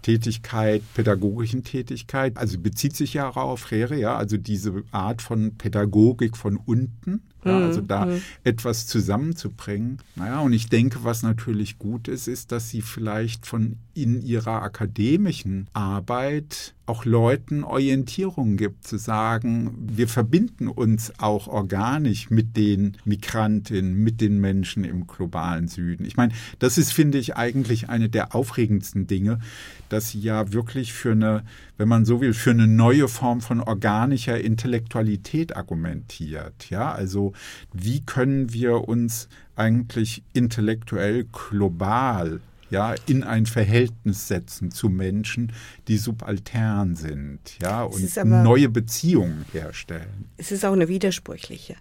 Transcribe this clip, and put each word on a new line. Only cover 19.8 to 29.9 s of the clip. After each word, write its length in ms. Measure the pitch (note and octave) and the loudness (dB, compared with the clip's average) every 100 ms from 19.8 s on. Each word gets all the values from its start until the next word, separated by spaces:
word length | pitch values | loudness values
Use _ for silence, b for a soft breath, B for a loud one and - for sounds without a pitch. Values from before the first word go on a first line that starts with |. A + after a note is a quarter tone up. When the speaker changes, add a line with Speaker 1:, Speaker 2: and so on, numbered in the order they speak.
| A2 | -6
Speaker 1:
wir 200 | A2 A#2+ | 0 0
verbinden 600 | - A2+ E3 A#3 - A2 | 2 4 4 2 -2 -6
uns 460 | A2 A#2 A2 - - | 0 2 2 0 -4
auch 280 | A2 G#2 - | 0 0 -2
organisch 840 | G#2+ G2 G2 A2+ D3+ C3 A2 - | -4 -2 -2 0 0 0 -2 2
mit 260 | A2+ A2+ A2+ | 2 2 2
den 400 | G#2 G2 G2+ G2 | 4 4 0 -2
Migrantinnen, 880 | A2 G#2 - A2+ G#2+ G#2+ G2+ G2+ F#2 F#2+ | -4 -2 -2 0 2 0 0 -2 0 2
mit 160 | A2+ A2+ | 2 2
den 220 | G#2+ G2+ | 2 4
Menschen 420 | G2 F#2+ F2+ - | 4 2 0 -4
im 220 | F#2+ F2+ F2 | -2 -4 -6
globalen 600 | - F2 E2+ E2 E2+ E2+ | -6 -6 -2 -2 -2 -2
Süden. 380 | - F2 E2+ | -2 -4 -4
Ich 120 | - - | -4 2
meine, 160 | A#2+ A#2 B - | 0 0 B 0
das 180 | B2+ B2+ | 2 4
ist, 120 | - | 2
finde 280 | - D3+ C#3 | 4 4 2
ich, 180 | A#2+ A#2 | -2 -2
eigentlich 500 | A#2+ C3+ A2+ A#2 A2+ | -2 0 0 0 0
eine 220 | A#2+ A2+ | 0 2
der 260 | A2+ - | 0 0
aufregendsten 680 | A#2+ A2+ - A2 G#2 - G2+ F#2 | -2 -2 0 2 2 0 -4 0
Dinge, 320 | F#2+ G2+ A#2 A2+ B B B | 0 2 0 -6 B B B
dass 200 | - | -4